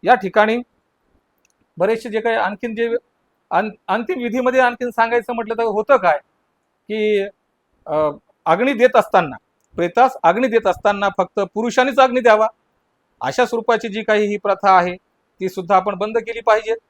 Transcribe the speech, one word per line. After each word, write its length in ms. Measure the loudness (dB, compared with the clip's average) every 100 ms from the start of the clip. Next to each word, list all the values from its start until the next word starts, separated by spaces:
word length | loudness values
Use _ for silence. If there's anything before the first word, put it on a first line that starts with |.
या 120 | 2
ठिकाणी 440 | 0 2 0 0 0 -6 _ _ _ _ _ _ _ _ _ _ -4
बरेचसे 320 | -2 -2 -4
जे 120 | -4
काही 160 | -2 -2
आणखीन 380 | -2 -6 -10
जे 200 | -4 -4 -4 _ _ _ _ _
अं-, 200 | -2 -2 -8 -6
अंतिम 340 | -6 -4 -6
विधीमध्ये 380 | -4 -2 0 2
आणखीन 300 | 0 0 -8
सांगायचं 420 | -2 0 0 -2
म्हटलं, 220 | -8 -6
तर 80 | -4
होतं 340 | -2 -2 2 2
काय 220 | 4 0 _ _ _ _ _ _ _
की, 380 | -4 0 0 -2 _ _ _ _ _ -6
अ, 240 | -2 -2 -4 _ _ -2
अग्नी 260 | 0 0
देत 240 | 2 2 4
असताना, 400 | 2 2 0 -6 _ _ _ -4
प्रेतास 400 | -2 2 2 4
अग्नी 260 | 2 2 2
देत 180 | 0 0
असताना 420 | -2 -2 0 -4
फक्त 320 | -2 -4 -2
पुरुषांनीच 580 | -6 -4 -2 0 0 4
अग्नी 220 | 2 4
द्यावा, 260 | 4 4 2 _ _ _ _ _ _ _
अशा 260 | -8 -2 -2
स्वरूपाची 420 | -2 0 0 0
जी 140 | -8
काही 240 | -2 0 0
ही 100 | -2
प्रथा 420 | -2 0 4 4
आहे, 180 | 2 -6 _ _ _ _
ती 80 | -8
सुद्धा 280 | -8 0 0
आपण 180 | 0
बंद 240 | -6 -4 -6
केली 220 | -6 -6
पाहिजे. 340 | 0 0 0 -8 _